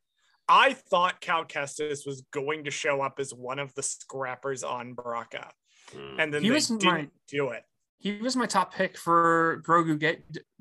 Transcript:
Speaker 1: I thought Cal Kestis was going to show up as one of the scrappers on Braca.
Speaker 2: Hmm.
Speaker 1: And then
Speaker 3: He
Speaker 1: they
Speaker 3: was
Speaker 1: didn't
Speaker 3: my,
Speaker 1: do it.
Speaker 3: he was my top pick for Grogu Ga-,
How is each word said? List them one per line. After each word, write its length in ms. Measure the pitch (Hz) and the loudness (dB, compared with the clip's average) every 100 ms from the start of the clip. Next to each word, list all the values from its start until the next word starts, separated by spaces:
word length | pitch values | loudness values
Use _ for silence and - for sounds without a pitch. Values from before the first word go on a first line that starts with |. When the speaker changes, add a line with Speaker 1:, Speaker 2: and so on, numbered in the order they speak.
| _ _ _ _ - | _ _ _ _ 6
Speaker 1:
I 260 | 185 262 | 8 8
thought 460 | 262 - 180 180 - | 2 0 2 2 -2
Cal 240 | - 165 | -2 -2
Kestis 640 | 156 151 139 - 151 143 143 | -2 -6 -6 -6 -6 -6 -8
was 160 | 131 123 | -12 -8
going 320 | 147 139 156 147 | -8 -4 -4 -6
to 60 | |
show 300 | - 151 139 | -4 -2 0
up 180 | 135 135 | -2 -4
as 140 | 139 | -8
one 260 | 123 123 139 | -8 -8 -8
of 140 | 139 | -8
the 100 | - | -6
scrappers 800 | - - - 135 131 123 139 127 | -8 -8 -12 -8 -8 -6 -6 -6
on 320 | 85 123 120 123 | -6 -8 -8 -12
Braca. 540 | 120 117 113 - - _ _ _ - | -8 -8 -8 -12 -14 _ _ _ -20
Speaker 2:
Hmm. 280 | - 139 135 | -16 -10 -2
Speaker 1:
And 140 | 156 | -2
then 80 | 147 | 2
Speaker 3:
He 60 | 214 | 2
Speaker 1:
they 40 | |
Speaker 3:
was 140 | 294 302 | 2 2
Speaker 1:
didn't 160 | 220 | 2
Speaker 3:
my, 260 | 196 165 143 _ - | 2 2 -2 _ -8
Speaker 1:
do 220 | 143 135 | -4 -4
it. 140 | 110 _ _ _ _ | -6 _ _ _ _
Speaker 3:
he 200 | 196 208 | -6 -4
was 140 | 240 254 | -4 -2
my 80 | 226 | 2
top 280 | 196 185 | 2 0
pick 240 | - 190 - | -2 -4 -2
for 640 | 170 170 165 165 165 156 160 | 2 4 6 4 2 0 4
Grogu 320 | 175 165 151 | 4 4 2
Ga-, 220 | 151 - - 160 _ _ | 0 -2 -8 -14 _ _